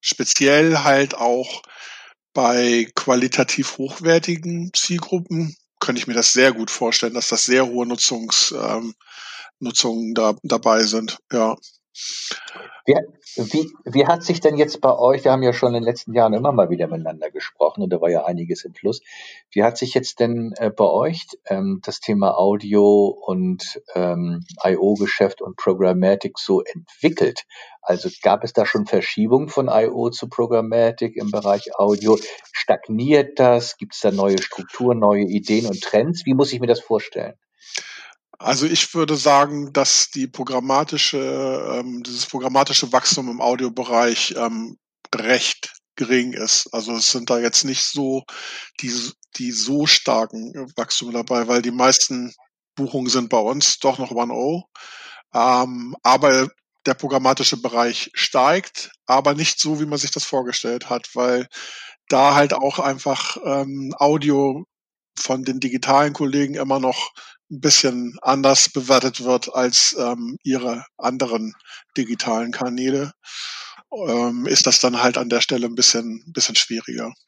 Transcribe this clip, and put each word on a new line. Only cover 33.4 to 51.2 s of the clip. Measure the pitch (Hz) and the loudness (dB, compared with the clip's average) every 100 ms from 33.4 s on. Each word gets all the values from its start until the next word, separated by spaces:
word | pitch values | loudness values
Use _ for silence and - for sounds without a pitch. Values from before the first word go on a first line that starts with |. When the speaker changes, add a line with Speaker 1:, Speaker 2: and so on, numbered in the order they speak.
| 127 120 120 - | 4 4 0 -10
Speaker 2:
Gibt's | 107 - | -14 -2
da | 107 | -2
neue | 98 98 95 | 2 2 2
Strukturen, | - - 95 - 123 120 | -2 -10 -14 -2 0 4
neue | 104 101 | 4 4
Ideen | 98 101 98 107 117 | 2 -2 0 0 0
und | 92 | -6
Trends? | - - 143 170 - | 0 0 2 -2 0
Wie | |
muss | 131 139 | 0 0
ich | 123 | 0
mir | 120 | 0
das | 113 | 0
vorstellen? | - 110 - - - - _ _ - - - - - _ _ - | 2 -2 -2 -10 -10 -14 _ _ -14 -14 -14 -20 -20 _ _ -8
Speaker 1:
Also | - 127 151 | -2 0 0
ich | 165 - | 0 -2
würde | 170 151 151 | -2 -2 2
sagen, | 139 139 143 147 143 | 4 6 4 0 -4
dass | 143 135 - - | 0 2 2 0
die | 143 131 | -2 -6
programmatische, | - 131 131 127 135 151 151 - 143 135 135 135 131 147 123 | -6 -4 -4 0 0 0 -2 -2 -2 -4 -4 -4 -4 -4 -6
ähm, | 123 123 | -6 -10
dieses | 123 120 - | -12 -8 -6
programmatische | 131 131 131 139 143 131 | -4 0 2 2 0 2
Wachstum | 123 - - 127 | 0 2 -2 -4
im | 120 | -2
Audiobereich, | 123 123 127 117 120 117 120 113 - - | -2 0 -4 -6 -2 2 2 0 -4 -2
ähm, | 117 113 113 92 _ _ - - | -4 -4 -10 -14 _ _ -10 -6
recht | 110 127 - - - - _ - | 0 0 0 -6 -10 -18 _ -10
gering | 117 127 123 | 0 0 0
ist. | 120 113 - - | -4 -2 0 -2
Also | 117 110 117 | -6 -6 -2
es | 117 | 0
sind | 131 120 | -2 -2
da | 120 | 0
jetzt | 117 - | 2 0
nicht | 135 131 | 0 -2
so | - 143 135 131 - - - - - - | -4 -4 -4 -4 -6 -16 -14 -14 -16 -12
die, | 123 120 117 - _ - | -8 -8 -8 -14 _ -10
die | 123 | -8
so | 113 107 143 151 | -4 -2 -2 2
starken, | - - 117 110 113 113 | 0 2 0 -2 -6 -14
äh, | - 127 - | -14 -12 -8
Wachstum | 113 - 120 | -6 -6 -6
dabei, | 117 | -8